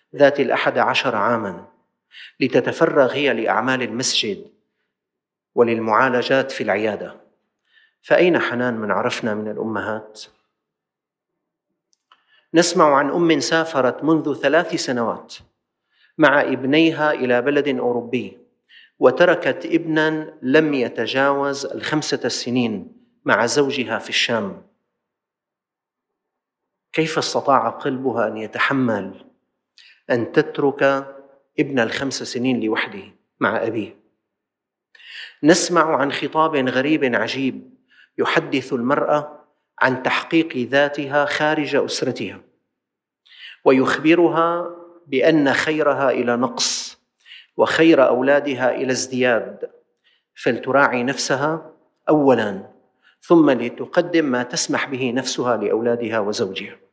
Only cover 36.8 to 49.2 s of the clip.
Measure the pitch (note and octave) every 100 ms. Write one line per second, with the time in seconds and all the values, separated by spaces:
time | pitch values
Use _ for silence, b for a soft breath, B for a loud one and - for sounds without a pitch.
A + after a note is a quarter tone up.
36.8 | C#3 D#3 C3+ A#2 A#2 C3 C3 G#2 - _
37.8 | _ b b - A#2+ - D3 C#3 B2+ C3
38.8 | A#2+ D3 D3+ D3+ D3 - _ _ _ -
39.8 | B2+ B2+ C3 - - E3+ D#3+ C3 A#2+ C#3
40.8 | C#3+ C#3+ C#3 C#3+ C#3+ - D3+ D#3 C#3 C3+
41.8 | A#2+ - C3 - G2+ - _ _ _ _
42.8 | _ _ _ _ _ B B B D3 C3
43.8 | B2 A#2+ D3+ F3 E3+ D3+ E3 E3+ F3 -
44.8 | - - - C3+ D#3 D#3+ C#3 A#2+ - D#3
45.8 | D3 C3 C3+ B2 A#2+ A#2+ B2+ - - -
46.8 | - - _ _ B B B - - -
47.8 | E3 D3 B2+ A#2+ C3 C#3+ C#3+ B2+ B2+ -
48.8 | C3 B2+ - B2+